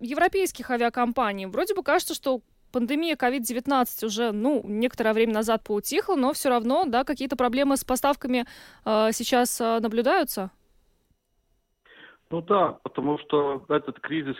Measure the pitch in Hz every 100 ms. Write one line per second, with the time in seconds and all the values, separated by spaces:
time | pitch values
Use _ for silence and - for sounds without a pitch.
0 | 240 302 370 381 370 - 233 240 233 247
1 | 240 247 220 196 190 226 359 370 277 339
2 | - 302 277 247 _ _ _ 254 233 294
3 | 339 302 247 269 226 247 277 269 240 -
4 | 220 208 233 208 254 269 196 214 247 -
5 | 226 214 226 214 226 226 - 208 - 320
6 | 415 311 254 302 277 240 226 302 339 233
7 | 277 262 262 262 247 254 277 269 - 254
8 | 277 294 247 254 233 - - - 220 214
9 | 220 220 233 247 240 - 226 226 220 226
10 | 247 370 294 214 190 _ _ _ _ _
11 | _ _ _ _ _ _ _ _ _ -
12 | - _ - 165 170 202 160 - - -
13 | 135 147 - 147 143 135 - 151 139 -
14 | - 160 135